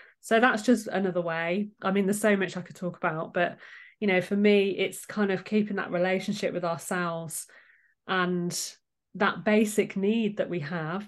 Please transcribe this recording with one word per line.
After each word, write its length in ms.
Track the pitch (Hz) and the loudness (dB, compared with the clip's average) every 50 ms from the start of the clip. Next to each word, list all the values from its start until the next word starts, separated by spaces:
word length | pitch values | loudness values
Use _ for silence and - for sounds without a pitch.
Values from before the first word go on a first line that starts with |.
| - - _ _ | -20 -20 _ _
So 180 | _ - 226 226 | _ 2 2 4
that's 240 | 233 254 240 220 214 | 4 4 2 2 4
just 240 | - 247 208 - - | 4 4 4 2 -4
another 340 | - 190 196 185 175 175 | -4 -2 -2 0 -2 -2
way. 480 | 170 170 165 165 165 170 175 202 208 208 - _ | -2 -2 -2 -2 -2 -2 -2 -2 -4 -6 -8 _
I 100 | - 196 | -4 0
mean, 140 | 190 202 202 | 0 2 2
there's 160 | 185 202 208 | 2 0 2
so 140 | - 214 208 | 2 2 2
much 220 | 196 190 170 - 180 | 2 2 -2 -4 -8
I 40 | |
could 140 | 180 - - | -10 -12 -12
talk 220 | - - 175 175 - | -8 -8 -8 -8 -4
about, 380 | - 175 156 160 - - - | -4 -4 -2 -2 -6 -4 0
but, 240 | 185 175 - - - - - - - - - - _ | 0 0 0 -2 -8 -18 -20 -20 -20 -20 -20 -12 _
you 80 | 220 202 | 0 2
know, 120 | 185 180 | 2 2
for 160 | 180 - 202 | 2 2 0
me, 360 | 202 208 208 208 202 196 196 | 4 6 6 6 6 4 2
it's 340 | 185 170 196 - - - - | 0 0 -2 -4 -4 -8 -14
kind 260 | - - 214 208 196 | -12 -4 -2 0 0
of 140 | 190 180 - | 0 -2 -4
keeping 300 | - 214 214 208 208 202 | 0 0 0 2 2 -2
that 160 | 196 - - | -6 -4 -4
relationship 640 | 175 175 180 185 190 190 190 - 202 - - - - | 0 0 2 2 2 0 -2 -4 -4 -2 -2 -4 -2
with 120 | 175 175 | -2 -2
ourselves 800 | 170 165 151 - - 196 180 175 170 165 165 165 156 - - - - - - - _ _ _ _ _ _ _ _ - | -2 -4 -4 -4 -4 -4 -2 -2 -2 -4 -6 -8 -8 -10 -10 -12 -12 -18 -20 -20 _ _ _ _ _ _ _ _ -2
and 520 | 185 185 180 175 180 180 175 175 165 - - - - _ _ _ _ _ _ _ _ | 0 2 2 2 0 0 -2 -2 -4 -4 -6 -8 -12 _ _ _ _ _ _ _ _
that 320 | 180 208 190 - - - | 0 0 0 0 0 0
basic 500 | 220 208 214 226 214 - - 196 196 - | 2 4 4 4 2 2 0 0 0 0
need 420 | 190 190 202 220 233 226 208 208 - | -2 0 2 2 2 0 0 0 -2
that 120 | 185 - | -4 -2
we 120 | 175 175 | -2 -6
have 460 | 147 143 175 175 156 156 170 202 208 | -6 -6 -6 -6 -4 -4 -4 -6 -8